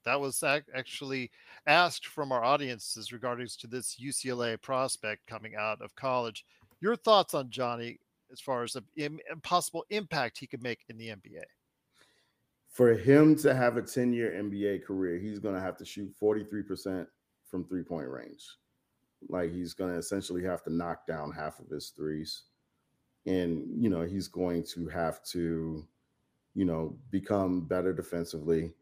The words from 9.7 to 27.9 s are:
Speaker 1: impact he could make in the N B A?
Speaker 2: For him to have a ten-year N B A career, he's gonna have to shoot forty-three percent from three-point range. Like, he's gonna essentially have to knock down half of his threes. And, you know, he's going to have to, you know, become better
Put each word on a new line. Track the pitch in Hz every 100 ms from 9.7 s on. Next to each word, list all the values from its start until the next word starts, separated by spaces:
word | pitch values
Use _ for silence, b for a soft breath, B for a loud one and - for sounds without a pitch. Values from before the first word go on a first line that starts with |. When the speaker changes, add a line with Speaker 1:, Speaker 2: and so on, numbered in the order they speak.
| 165 -
Speaker 1:
impact | 208 185 156 120 -
he | 135
could | 127
make | 123 113 -
in | 113
the | 113
N | 101
B | - 78
A? | - _ _ _ _ b b b b b b _ _
Speaker 2:
For | - 120
him | 110 117 143 156 151
to | 143
have | 131 123 117
a |
ten-year | - 131 123 120 113
N | 87 104
B | 101 101
A | 95
career, | - 95 92 87
he's | 107 104
gonna | 104 92
have | 92 -
to | -
shoot | 104 98 -
forty-three | 107 107 104 104
percent | 95 92 98 92 - _ _ _ -
from | 92 85
three-point | 92 82 82 65
range. | 65 60 - - - _ _ _ _ _ _ -
Like, | 90 85
he's | 90 85
gonna | - 92 87
essentially | - 98 92 90
have | 92 87
to | -
knock | 82 85 80 -
down | 80 73
half | 80 76 -
of | 76
his | 76 -
threes. | - 78 78 78 - - _ _ _ _ _ _ _ -
And, | 92 87 82 - -
you | 117
know, | 85
he's | 85 98 90
going | 87 90 85 82
to | 87 82
have | 85 80 - -
to, | 87 85 82 80 78 78 _ _ _ _ _ _
you | 98 92
know, | 80 80 - -
become | 98 - 101 92 90
better | 82 90 92